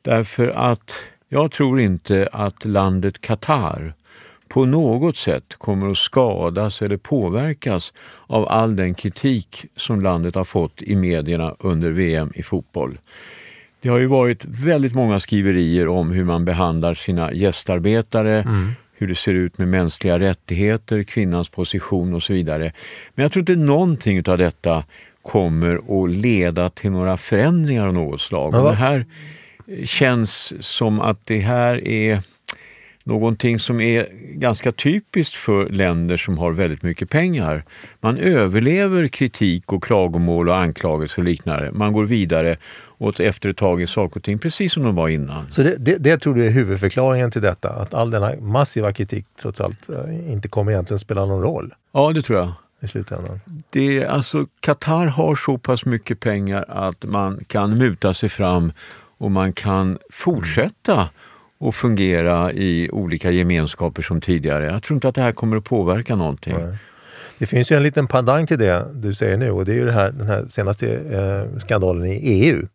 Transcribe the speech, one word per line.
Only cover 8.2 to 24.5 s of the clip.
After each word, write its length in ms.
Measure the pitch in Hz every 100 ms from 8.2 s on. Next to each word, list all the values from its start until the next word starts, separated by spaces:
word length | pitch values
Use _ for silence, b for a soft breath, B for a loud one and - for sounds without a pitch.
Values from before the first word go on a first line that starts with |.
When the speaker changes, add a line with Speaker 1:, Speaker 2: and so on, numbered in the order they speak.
| B
Speaker 1:
av 200 | 113 -
all 260 | 110 113 101
den 180 | 90
kritik 720 | 87 104 - 139 120 - - - -
som 240 | - 107
landet 340 | 95 87 87 95
har 80 |
fått 380 | 92 98 80 -
i 140 | - 101
medierna 600 | 90 82 76 85 80 -
under 320 | 95 82 82
V 240 | 82 87 80
M 160 | 76 -
i 80 |
fotboll. 540 | - 95 - 85 65 67 B B B B B B B _
Det 80 | 127
har 80 | 123
ju 80 | 131
varit 380 | 135 123 117 -
väldigt 500 | 113 147 156 135 123
många 240 | 117 101
skriverier 680 | - 104 98 90 82 87 82
om 240 | 90 82
hur 120 | 92
man 220 | 87 85 87
behandlar 480 | 85 87 82 85
sina 400 | 85 - 87 80
gästarbetare, 1040 | 69 101 - - 90 92 113 110 113 107 107
Speaker 2:
Mm. 300 | 104 104 95 123 B
Speaker 1:
hur 140 | _ 98
det 80 | 87
ser 180 | -
ut 240 | 92 90 -
med 100 | 90
mänskliga 520 | 92 85 - 98 87
rättigheter, 840 | 95 87 - 87 101 110 - 107
kvinnans 460 | 101 - 95 87 87
position 640 | - 87 98 - 95 90
och 100 | 85
så 100 | -
vidare. 400 | 95 80 78 80 B B B B -
Men 80 |
jag 80 | 143
tror 100 | 190
inte 140 | 175 175
någonting 640 | 147 147 180 143 113 95
utav 200 | 85 90
detta 460 | 87